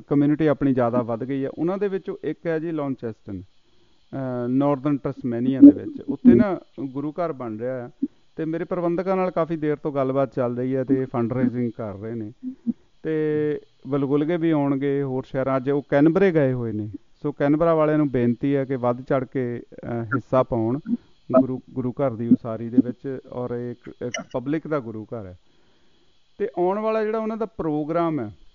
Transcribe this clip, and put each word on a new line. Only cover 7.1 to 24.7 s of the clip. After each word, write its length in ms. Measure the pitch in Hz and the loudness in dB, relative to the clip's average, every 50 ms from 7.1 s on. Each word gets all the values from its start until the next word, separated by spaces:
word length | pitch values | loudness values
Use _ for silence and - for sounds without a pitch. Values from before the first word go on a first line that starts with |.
ਘਰ 200 | 143 185 170 160 | -4 -4 -6 -6
ਬਣ 260 | 143 127 127 113 107 107 | -6 -8 -8 -8 -8 -6
ਰਿਹਾ 280 | 117 127 131 127 120 | -6 -6 -6 -8 -10
ਆ 200 | 151 - - - - _ _ _ _ _ | -12 -10 -8 -8 -8 _ _ _ _ _
ਤੇ 80 | - 160 | -6 -4
ਮੇਰੇ 200 | 156 160 165 180 | -4 -4 -4 -4
ਪ੍ਰਬੰਧਕਾਂ 520 | - - 180 170 170 175 180 180 185 190 | -4 -4 -2 0 0 0 0 0 0 0
ਨਾਲ 140 | 190 185 180 | 0 0 0
ਕਾਫੀ 260 | - 170 165 151 170 | 0 -2 -2 -2 -2
ਦੇਰ 200 | 156 156 151 147 | -2 0 -2 -2
ਤੋਂ 160 | - - 160 | -2 -4 -4
ਗੱਲਬਾਤ 420 | 135 139 131 131 131 139 139 131 - | -2 0 0 0 2 0 0 0 0
ਚੱਲ 220 | 143 123 120 123 | -2 -2 0 -2
ਰਹੀ 200 | 120 127 131 131 | -2 -2 -2 0
ਹੈ 80 | 131 131 | 0 2
ਤੇ 200 | 135 135 131 131 | 2 2 2 0
ਫੰਡ 280 | - - 120 117 110 | 0 -2 -2 -2 0
ਰੇਜ਼ਿੰਗ 400 | 123 127 123 120 113 123 123 117 - | 0 0 0 0 0 0 -2 -2 -4
ਕਰ 160 | - 113 104 95 | -6 -8 -8 -8
ਰਹੇ 200 | 98 107 113 117 | -8 -10 -8 -8
ਨੇ 180 | 113 107 107 127 _ 254 254 262 - - 233 - _ _ _ _ _ | -8 -10 -10 -12 _ -12 -12 -12 -8 -6 -6 -6 _ _ _ _ _
ਤੇ 580 | - 156 156 156 156 151 151 151 151 151 147 - - - _ _ - | -6 -4 -2 0 0 0 0 0 0 0 -2 -4 -8 -14 _ _ -6
ਬਲਗੁਲਗੇ 500 | 135 139 143 143 131 143 143 151 151 175 | -4 -2 0 2 2 2 2 2 2 0
ਵੀ 140 | 170 160 165 | 2 2 2
ਆਉਣਗੇ 520 | 160 147 143 139 139 135 139 143 139 143 | 4 4 4 2 2 0 0 0 0 0
ਹੋਰ 220 | 143 131 127 131 131 | 0 -2 -2 -4 -4
ਸ਼ਹਿਰਾਂ। 320 | - - 135 131 135 135 | -4 -2 -2 0 0 0
ਅੱਜ 140 | 131 123 139 | 0 0 0
ਉਹ 120 | 143 143 131 - | 0 0 0 2
ਕੈਨਬਰੇ 420 | 147 143 147 165 165 190 202 190 | 4 6 6 6 6 6 4 4
ਗਏ 200 | 160 160 139 131 | 6 4 4 4
ਹੋਏ 200 | 127 123 120 113 | 2 0 -2 -4
ਨੇ, 180 | 107 107 104 107 98 - - - _ _ | -4 -4 -6 -6 -8 -12 -16 -20 _ _
ਸੋ 100 | - 147 | -6 -6
ਕੈਨਬਰਾ 420 | 135 - 147 143 151 151 170 170 165 | -2 0 2 2 4 4 4 4 4
ਵਾਲਿਆਂ 240 | 156 151 151 156 151 | 4 4 4 4 4
ਨੂੰ 120 | 151 139 | 2 2
ਬੇਨਤੀ 460 | 123 127 120 120 117 - 147 139 139 | 2 2 2 2 2 2 0 0 2
ਹੈ 80 | 139 135 | 0 0
ਕਿ 120 | 127 139 | 0 -2
ਵੱਧ 260 | 123 120 120 120 127 | 0 0 0 0 0
ਚੜ੍ਹ 220 | 131 - 147 131 127 | -2 -2 0 0 0
ਕੇ, 380 | - - 135 127 120 120 117 - - | -2 -4 -4 -2 -2 -4 -6 -10 -14
ਅਹ, 320 | - - - - 120 117 117 | -16 -12 -8 -6 -6 -6 -4
ਹਿੱਸਾ 380 | 104 117 120 - - 135 131 | -2 -4 -4 -2 2 2 2
ਪਾਉਣ 360 | 131 - 123 117 113 113 127 156 - - 240 - - - - _ _ - 123 131 | 2 2 0 0 0 0 0 -2 -2 -2 -4 -4 -4 -8 -20 _ _ 2 4 4
ਗੁਰੂ, 200 | 131 127 131 127 - - | 4 4 0 -6 -8 -10
ਗੁਰੂ 220 | 127 131 120 123 | -6 -6 -4 -4
ਘਰ 220 | 113 - 139 131 113 | -2 -2 -2 -2 -2
ਦੀ 140 | 107 117 117 | 0 2 4
ਉਸਾਰੀ 400 | 123 - - 117 110 110 120 117 | 4 4 2 -2 -8 -6 -8 0
ਦੇ 100 | 117 123 117 | 2 2 2
ਵਿੱਚ। 340 | 123 - - - 139 131 - - - | 2 -2 -10 -8 -10 -10 -10 -10 -10
ਔਰ 180 | - 123 123 120 | -8 -6 -6 -6
ਇਹ 200 | 123 120 123 120 | -6 -6 -6 -8
ਇੱਕ, 180 | 120 - - - | -10 -12 -14 -16
ਇੱਕ 340 | - - - 123 - - - - | -12 -8 -8 -8 -6 -8 -8 -6
ਪਬਲਿਕ 340 | - 131 120 139 151 160 - | -6 -6 -2 -2 -2 -2 -2
ਦਾ 140 | 151 | -2